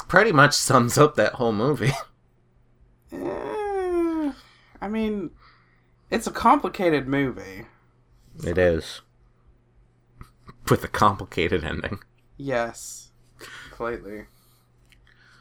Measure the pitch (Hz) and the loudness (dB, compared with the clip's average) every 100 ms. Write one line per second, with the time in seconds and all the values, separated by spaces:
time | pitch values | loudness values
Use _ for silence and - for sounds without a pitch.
0 | - 180 220 151 139 - - 127 120 127 | 2 4 6 6 6 6 2 4 4 6
1 | 151 - 104 - 117 104 123 147 113 139 | 4 4 0 0 0 0 0 0 0 -2
2 | - _ _ _ _ _ _ _ _ _ | -6 _ _ _ _ _ _ _ _ _
3 | _ 277 277 392 - 427 415 392 370 349 | _ -10 -8 -8 -8 -6 -4 -4 -2 0
4 | 339 320 302 262 - _ _ - 196 220 | -2 -2 -4 -6 -14 _ _ -12 -6 -2
5 | 220 208 165 - - _ _ _ _ _ | -2 -2 -6 -10 -20 _ _ _ _ _
6 | - 226 220 - 233 285 - - 180 151 | -6 -4 -4 0 4 4 2 -2 0 0
7 | 131 139 135 104 95 95 - _ _ _ | 0 0 0 -4 -12 -16 -18 _ _ _
8 | _ _ _ - 82 87 90 80 - - | _ _ _ -10 -4 2 4 2 -2 -12
9 | - _ _ _ _ _ _ _ _ _ | -20 _ _ _ _ _ _ _ _ _
10 | _ - - _ - - - 120 - - | _ -20 -20 _ -20 -8 0 0 0 0
11 | 107 98 101 - 82 90 - 80 - 101 | 0 0 -6 -2 0 0 -4 -6 -8 -10
12 | - _ _ - 139 123 117 - - - | -14 _ _ -14 -6 -4 -4 -8 -16 -18
13 | - _ _ - - - - - 117 117 | -20 _ _ -20 -20 -18 -18 -10 -8 -8
14 | 98 104 107 _ _ _ _ _ _ _ | -12 -16 -18 _ _ _ _ _ _ _
15 | _ _ _ _ | _ _ _ _